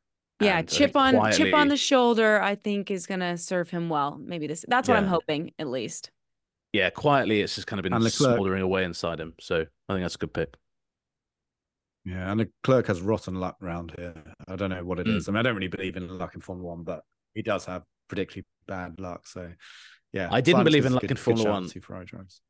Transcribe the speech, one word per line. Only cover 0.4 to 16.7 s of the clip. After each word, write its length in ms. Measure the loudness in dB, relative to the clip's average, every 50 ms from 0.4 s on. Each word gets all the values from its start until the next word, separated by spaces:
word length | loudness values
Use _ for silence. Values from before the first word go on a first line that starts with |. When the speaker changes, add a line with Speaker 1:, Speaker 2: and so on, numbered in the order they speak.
Speaker 1:
Yeah, 100 | 2 2
Speaker 2:
And 80 | 2 2
I 40 | 0
Speaker 1:
chip 300 | 0 2 2 4 4 4
Speaker 2:
think 40 |
Speaker 1:
on, 360 | 4 4 6 6 4 4 4 4
chip 140 | 4 4
on 40 | 4
Speaker 2:
quietly 180 | 6 4 4 4
Speaker 1:
the 60 | 4
shoulder, 640 | 2 2 4 4 4 6 4 4 4 4 4 4 4
I 140 | 2 2 -2
think, 340 | -2 -4 -4 -2 -2 -2 -4 -6
is 120 | -6 -6
gonna 320 | -4 -4 -2 -2 -2 -2
serve 320 | -4 -4 -4 -2 -2 -2 -2
him 200 | -4 -4 -2 -2
well. 280 | 0 0 0 -2 -4 -8 -10
Maybe 240 | -10 -8 -6 -6
this, 180 | -6 -6 -6 -4 0
that's 200 | 0 2 4 4
what 80 | 4
I'm 80 | 4 4
Speaker 2:
Yeah. 60 | 4
Speaker 1:
hoping, 400 | 2 0 0 0 -2 -2 -2 -6 -8 -10
at 80 | -8
least. 460 | -6 -4 -4 -4 -6 -8 -10 -14 -16 _ _ _ _ _ _ _ _ _ _ _ _ 0
Speaker 2:
Yeah, 160 | 0 0 0
quietly, 500 | 0 0 2 4 4 4 4 4 4 2
it's 160 | 2 0 -2
just 100 | -8 -8
kind 140 | -6 -6 -4
of 20 | -2
been 100 | 0 0
Speaker 3:
And 120 | 2 2
Leclerc 320 | 2 2 2 4 4 4
Speaker 2:
smoldering 260 | 4 2 0 0 0 0
away 220 | 0 2 0 0
inside 340 | -2 -4 -4 -4 -4 -4 -4
him. 160 | -8 -10 -12 -12
So 260 | -6 -2 0 0 0 -2 _ _ _ -4
I 40 | -4
think 120 | -2 -2
that's 100 | -4 -6
a 40 | -6
good 140 | -8 -6 -4
pick. 240 | -4 -4 -4 -6 -18 _ _ _ _ _ _ _ _ _ _ _ _ _ _ _ _ _ _ _ _ _ _ _ _ _ _ _ _ -12
Speaker 3:
Yeah, 260 | -10 -8 -6 -4 -4
and 80 | -2 -2
Leclerc 480 | -2 -2 _ _ 2 4 4 4 4
has 140 | 2 -2 -2
rotten 340 | 0 -2 -2 -2 -2 -6 -6
luck 220 | -6 -6 -6 -6 -8
round 320 | -10 -8 -8 -8 -10 -10 -12 -12
here. 160 | -12 -12 -14 -16 -20 -20 -20 -20 -16 -12
I 60 | -6
don't 160 | -4 -4 -4
know 140 | -4 -4 -6
what 160 | -6 -4 -4
it 80 | -2 -2
Speaker 2:
Mm. 80 | -2
Speaker 3:
is. 120 | -2 -2 -2
I 40 | -2
mean, 60 | 0
I 40 | 0
don't 140 | 0 0
really 120 | -2 -4 -6
believe 280 | -6 -6 -6 -6 -6
in 120 | -8 -10 -10 -8
luck 200 | -8 -10 -10 -10
in 40 | -12
Formula 280 | -12 -12 -12 -10 -10 -10